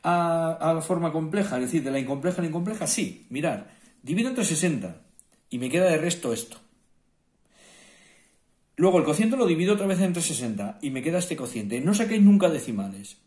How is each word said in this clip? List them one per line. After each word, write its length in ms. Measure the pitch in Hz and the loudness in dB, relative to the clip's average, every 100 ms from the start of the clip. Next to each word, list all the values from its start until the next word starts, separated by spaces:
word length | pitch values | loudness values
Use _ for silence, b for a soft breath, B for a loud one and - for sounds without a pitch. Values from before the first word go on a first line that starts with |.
a, 720 | 175 175 170 165 160 165 160 165 | 0 0 0 0 -2 -2 0 0
a 40 | |
forma 320 | 156 180 165 | 0 -2 0
compleja, 460 | 156 156 202 196 127 | -2 -2 -2 -2 -2
es 40 | |
decir, 220 | 127 165 | -2 -2
de 80 | 135 | 0
la 80 | 135 | -4
incompleja 380 | 131 139 175 180 | -2 -4 -2 -2
a 40 | |
la 60 | 170 | -4
incompleja? 400 | 160 180 220 151 | -2 -4 -4 -4
Sí, 380 | - 185 - - | -2 -4 -8 -10
mirad, 360 | 127 160 101 - B B B | -4 -4 -4 -10 B B B
divido 260 | 127 175 240 | -4 -2 0
entre 160 | 254 | 0
sesenta 580 | 185 165 180 135 95 85 _ - _ _ _ | -2 0 0 -2 -6 -12 _ -20 _ _ _
y 80 | 123 | -8
me 120 | 127 | -2
queda 180 | 165 185 | 2 4
de 100 | 156 | 4
resto 340 | 170 - 127 | 0 -2 -4
esto. 240 | 113 - - _ _ _ _ _ _ _ _ _ b b b b b b b b b _ _ _ | -4 -6 -14 _ _ _ _ _ _ _ _ _ b b b b b b b b b _ _ _
Luego 240 | - 180 180 | 2 4 4
el 60 | |
cociente 320 | 147 151 220 262 | 2 2 2 2
lo 100 | 208 | 2
divido 280 | 160 180 | 2 2
otra 120 | 208 196 | 2 2
vez 140 | 180 | 2
entre 220 | 190 170 | 0 0
sesenta 580 | 165 151 120 101 101 - | -2 -4 -4 -6 -6 -8
y 80 | 143 | -6
me 120 | 131 | -4
queda 160 | 139 175 | -2 -2
este 180 | 175 156 | -4 -6
cociente. 440 | 123 117 101 120 | -6 -6 -6 -2
No 140 | 151 | 0
saquéis 280 | 202 214 214 | 2 2 6
nunca 260 | 202 202 180 | 8 8 4
decimales 720 | 151 - 107 98 98 101 - | 2 -4 -6 -6 -10 -16 -20